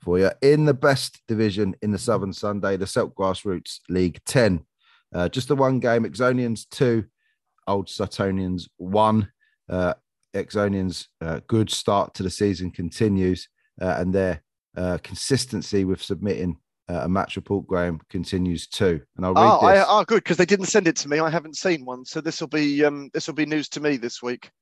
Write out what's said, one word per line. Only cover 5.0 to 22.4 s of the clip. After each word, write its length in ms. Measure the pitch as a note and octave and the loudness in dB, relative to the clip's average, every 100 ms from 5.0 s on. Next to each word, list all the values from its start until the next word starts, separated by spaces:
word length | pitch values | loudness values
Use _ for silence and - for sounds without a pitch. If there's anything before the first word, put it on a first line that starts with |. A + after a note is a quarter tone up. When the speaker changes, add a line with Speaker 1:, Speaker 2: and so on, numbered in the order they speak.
| _ | _
Speaker 1:
Uh, 140 | F2+ F2 | -4 -2
just 180 | C3 B2+ | -4 -2
the 60 | |
one 240 | C#3+ C3 C3 | 0 2 2
game, 260 | A#2+ A#2 | 0 0
Exonians 600 | A2 G2 B2 B2+ A#2+ A2 - | -2 0 0 0 -2 -4 -10
two, 340 | - C3 A2+ G#2+ _ _ _ _ _ - | -2 2 2 -2 _ _ _ _ _ -4
Old 200 | G2 F#2+ | -4 -4
Suttonians 800 | - G2+ - G2+ F#2+ F#2 F2+ E2+ _ | -6 -6 -2 -2 0 -2 -4 -8 _
one. 520 | F2+ G#2 G#2+ A2 G2+ _ _ _ _ | -2 2 4 4 0 _ _ _ _
Uh, 240 | F2+ F2+ - _ _ _ | -2 -2 -4 _ _ _
Exonians, 720 | G2 - G#2+ G2+ G2 F#2 E2+ - _ | -8 -4 0 0 0 -2 -6 -12 _
uh, 200 | E2 D#2+ - | -8 -8 0
good 220 | A2+ G#2 | 0 2
start 440 | - - G2+ - | -2 0 0 0
to 80 | - | -4
the 80 | F#2 | -6
season 400 | - G#2 F2+ F2+ | 0 -2 0 -6
continues, 800 | - F2 - A2 G2 F#2 F2+ - _ _ - | -6 -8 0 2 2 2 0 -6 _ _ -6
uh, 160 | F#2 F2 | -2 -2
and 160 | F2+ | 0
their, 280 | F#2+ F#2+ E2+ _ _ _ | 0 0 -2 _ _ _
uh, 220 | - F2+ F2+ | -6 -4 -4
consistency 840 | - F#2+ - C3+ B2+ G#2+ D#2+ G2+ | -8 -10 -2 -2 -2 -6 -2 -2
with 180 | F#2+ F#2+ | 0 -2
submitting, 540 | - F#2 G#2 F#2+ F2+ D#2+ _ _ - | -4 -6 -4 -4 -4 -6 _ _ -8
uh, 120 | F2 | -6
a 40 | D#2+ | -2
match 260 | F#2+ - - | 0 -2 -6
report, 300 | - G2+ D#2+ | -4 -4 -2
Graham, 340 | F#2 F2 D#2+ _ | -2 -2 -4 _
continues 580 | G2 E2 F#2+ F2+ E2+ - | -10 -4 -2 -2 -4 -6
too. 360 | - G2 E2 - - | 0 0 0 -6 0
And 80 | F#2 | 2
I'll 80 | |
read 80 | F#2 | 6
Speaker 2:
Oh, 160 | F#3+ G3 | 8 8
I, 140 | F3 | 8
Speaker 1:
this. 100 | G3 F#3+ | 6 6
Speaker 2:
oh, 180 | G#3 | 4
good, 200 | F#3+ A3 | 4 0
'cause 140 | - F3 | 0 0
they 80 | F3 | 4
didn't 200 | G3+ F#3 | 2 2
send 220 | G#3+ F3 | 2 2
it 80 | D#3 | 0
to 120 | C#3+ | -2
me. 80 | D3 | 0
I 100 | D#3+ | 0
haven't 300 | E3 D#3 D3 | -2 -6 -6
seen 260 | F#3+ E3 | -2 -2
one, 220 | B2+ B2+ C3 | -4 -12 -10
so 160 | D#3+ | -8
this 180 | D#3 - | -6 -6